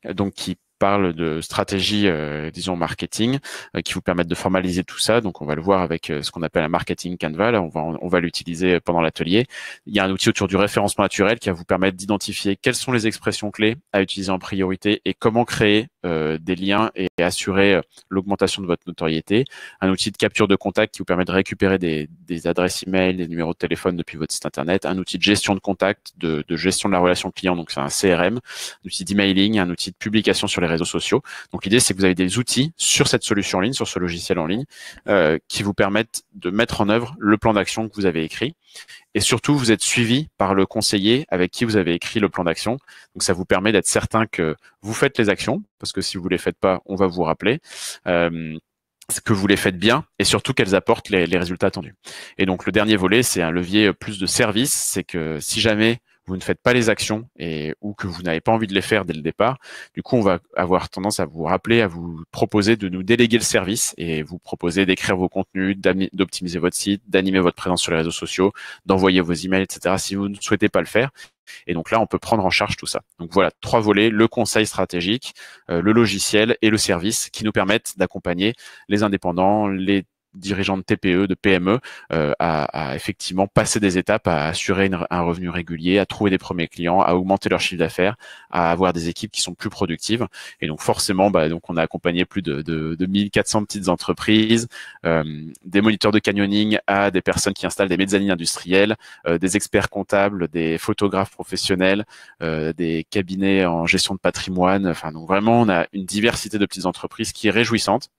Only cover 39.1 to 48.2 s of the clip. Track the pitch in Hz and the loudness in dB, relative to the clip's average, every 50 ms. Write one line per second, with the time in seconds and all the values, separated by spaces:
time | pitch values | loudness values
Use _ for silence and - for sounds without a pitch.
39.1 | _ 107 104 - - 113 - - 147 143 127 113 110 98 - - - 123 120 110 | _ -2 0 0 0 0 2 0 0 2 4 4 2 2 2 -2 0 0 2 2
40.1 | 120 135 156 - _ _ 104 95 98 98 95 - - 110 104 - - 104 95 107 | 2 0 0 -4 _ _ 0 2 4 2 2 2 0 -4 -2 0 0 2 2 4
41.1 | 117 131 156 _ - 90 90 92 - - 123 117 107 107 90 80 85 85 - - | 2 2 0 _ 0 0 0 -2 0 -2 -2 0 2 2 2 2 0 -2 -4 -4
42.1 | - 117 104 92 - - 90 85 82 - - 107 120 139 _ _ - - - _ | -2 0 0 0 0 0 -2 -2 -2 -2 -2 -4 -6 -6 _ _ -20 -20 -20 _
43.1 | _ - - - 95 85 92 - - 92 95 107 110 95 87 - - 110 - - | _ -6 -2 -2 0 -2 0 0 0 2 2 2 2 2 2 2 0 0 -2 0
44.1 | - 113 110 - - - 85 80 76 _ _ - _ _ - 104 110 - - 139 | 0 0 0 0 -2 -2 -2 -2 -2 _ _ -20 _ _ -10 -8 -2 0 0 0
45.1 | - - 117 101 98 - - - 120 190 208 _ _ _ - - - - 95 - | 2 2 2 2 2 0 0 -4 -4 -4 -4 _ _ _ -12 -10 -8 -6 -6 -6
46.1 | - 95 85 92 87 85 - 92 87 _ - 95 92 90 _ - 98 92 98 92 | -8 -6 -2 -2 -2 0 -2 -4 -6 _ 2 2 2 0 _ -8 -2 0 0 0
47.1 | 85 90 85 80 80 - - 98 127 165 _ - - - - - - - _ - | 2 0 0 0 0 0 2 0 0 0 _ -14 -16 -14 -12 -12 -12 -8 _ 0
48.1 | 90 85 | 2 2